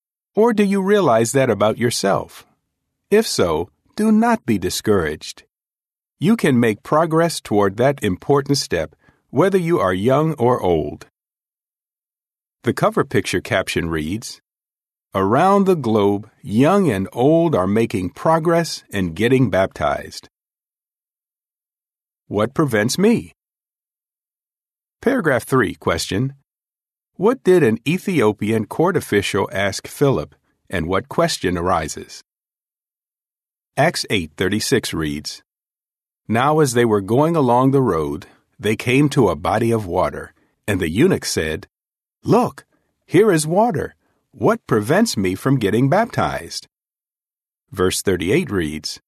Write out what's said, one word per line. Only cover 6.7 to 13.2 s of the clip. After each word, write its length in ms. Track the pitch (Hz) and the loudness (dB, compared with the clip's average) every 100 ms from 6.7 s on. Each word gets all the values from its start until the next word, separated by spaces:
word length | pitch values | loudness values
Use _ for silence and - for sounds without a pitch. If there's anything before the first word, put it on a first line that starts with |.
| 104 | 0
progress 580 | - 156 165 156 165 - | 0 0 2 2 0 -2
toward 360 | - - 202 104 | -2 2 2 2
that 260 | 127 139 | 0 0
important 560 | 107 90 - 143 143 139 | -2 -4 0 0 0 -2
step, 380 | - 87 78 _ _ _ _ | -2 -4 -6 _ _ _ _
whether 260 | 120 185 190 | 0 2 2
you 220 | 165 170 | 0 0
are 160 | 92 | 0
young 400 | 92 107 135 160 | 0 2 2 0
or 260 | 156 120 123 | 0 0 0
old. 460 | 92 80 76 82 - _ _ _ _ _ _ _ _ _ _ _ _ _ _ _ | 0 0 -2 -10 -18 _ _ _ _ _ _ _ _ _ _ _ _ _ _ _
The 80 | - | -4
cover 320 | - 190 220 | 0 0 0
picture 360 | - 107 | -2 -2